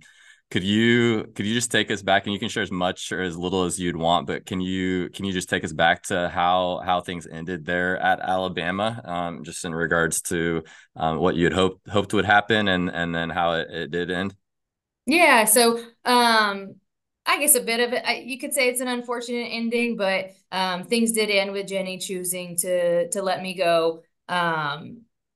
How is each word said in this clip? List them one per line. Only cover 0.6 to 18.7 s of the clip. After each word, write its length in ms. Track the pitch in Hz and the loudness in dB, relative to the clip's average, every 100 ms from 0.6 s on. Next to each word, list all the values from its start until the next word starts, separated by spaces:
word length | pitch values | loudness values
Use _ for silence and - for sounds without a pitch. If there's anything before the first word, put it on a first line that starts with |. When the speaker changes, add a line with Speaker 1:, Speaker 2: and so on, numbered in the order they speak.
Speaker 1:
you, 680 | 92 110 117 120 117 110 - | 0 2 4 4 4 0 -4
could 100 | - | -6
you 80 | 104 | -4
just 180 | 117 - | -2 0
take 200 | 110 104 | 0 0
us 100 | 104 | -2
back, 240 | 98 98 | 2 2
and 80 | 107 | 2
you 60 | 101 | -4
can 100 | 110 | -4
share 140 | 117 | -4
as 80 | 95 | -4
much 420 | 92 90 - - | -2 -2 -4 -6
or 80 | 85 | -4
as 160 | 92 85 | -4 -4
little 280 | 90 95 | 0 0
as 140 | 90 92 | 0 0
you'd 200 | 87 80 | -2 0
want, 280 | 82 85 73 | 2 2 0
but 200 | 82 - | -6 -6
can 160 | 95 | -4
you, 480 | 92 95 92 92 87 | -2 -2 0 -2 -4
can 160 | - 98 | -6 -4
you 60 | |
just 160 | 92 - | -4 -2
take 120 | 92 | -4
us 120 | 85 | -2
back 300 | 78 82 87 | 2 2 2
to 260 | - 92 87 | -2 -2 -2
how, 500 | 87 90 92 90 87 90 | 0 2 2 0 -2 0
how 160 | 90 | -2
things 240 | - 87 78 | -2 -10 -10
ended 360 | 82 82 90 76 | -10 -8 -6 -2
there 320 | 90 90 92 | 0 0 0
at 220 | 92 92 | 0 0
Alabama, 840 | - 92 92 87 85 95 110 117 | 0 -2 -2 -4 -4 -2 -4 -4
um, 400 | 85 87 87 71 | -8 -6 -6 -8
just 220 | 80 - 90 | -12 -10 -6
in 80 | |
regards 480 | 80 82 85 82 - | -2 2 2 2 0
to, 420 | - 87 85 82 - - _ 80 | -2 0 0 0 -6 -18 _ -4
um, 220 | 80 78 | -2 2
what 180 | 90 85 | 2 4
you 80 | |
had 80 | 85 | 2
hoped, 340 | 92 92 - - | 4 0 -2 -2
hoped 280 | 104 98 | -2 2
would 100 | 104 | 0
happen 420 | 95 104 - 110 101 | 6 4 6 2 4
and, 200 | 90 90 | 2 0
and 260 | 85 85 | -2 -4
then 140 | 85 82 | -2 -2
how 240 | 87 85 | 0 0
it, 180 | 82 - | 0 -4
it 200 | 85 76 | -8 -4
did 200 | 85 85 | -4 -2
end? 240 | 90 98 - _ _ _ _ _ _ | -2 -4 -8 _ _ _ _ _ _
Speaker 2:
Yeah. 400 | - 330 320 247 | 0 4 6 6
So, 400 | 214 254 233 233 233 _ 247 | 6 6 4 2 -6 _ 2
um, 720 | 247 233 226 208 202 196 - _ _ _ _ - | 4 6 4 2 -2 -10 -18 _ _ _ _ -2
I 80 | 349 | 0
guess 160 | 285 | 2
a 60 | - | 2
bit 200 | 190 226 | 2 0
of 120 | 240 | 0
it, 100 | 247 - | 0 -2
I, 160 | 233 | -4
you 140 | 233 262 | -6 -10
could 160 | 294 | -4
say 160 | 285 254 | 0 0